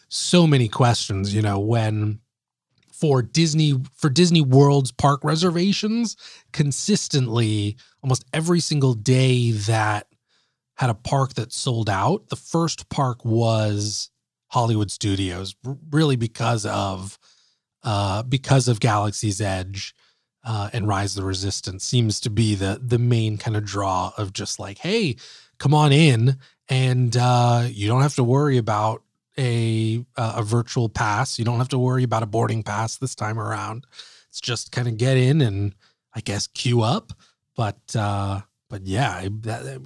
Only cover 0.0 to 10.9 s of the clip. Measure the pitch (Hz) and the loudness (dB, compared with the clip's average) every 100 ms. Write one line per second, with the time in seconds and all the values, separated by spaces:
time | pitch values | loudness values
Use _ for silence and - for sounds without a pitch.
0 | _ - - 180 165 139 113 - 120 110 | _ -8 2 4 6 4 2 2 2 2
1 | - 98 98 101 107 101 104 117 110 107 | -2 -4 -2 0 0 0 0 0 0 -2
2 | 107 104 _ _ _ _ _ _ _ - | -4 -6 _ _ _ _ _ _ _ -2
3 | 160 131 113 160 165 156 151 131 131 - | 2 2 2 0 2 4 2 2 -2 -2
4 | 156 131 180 165 139 131 143 139 131 - | 0 4 4 4 6 8 8 6 0 0
5 | 143 139 151 156 180 170 190 190 214 226 | 2 2 0 0 0 2 0 0 -2 -2
6 | 226 - - - _ - 147 - - 208 | -4 -6 -18 -20 _ -2 -2 0 0 0
7 | - 147 120 120 110 107 104 104 _ _ | 0 -2 0 0 0 0 -2 -6 _ _
8 | 131 127 - 156 160 175 - 151 135 113 | -2 -2 -2 -4 0 0 0 0 2 2
9 | 110 131 131 123 120 107 101 113 107 104 | 2 4 4 4 2 0 0 0 0 -2
10 | - _ _ _ _ _ _ - 127 | -6 _ _ _ _ _ _ -4 -2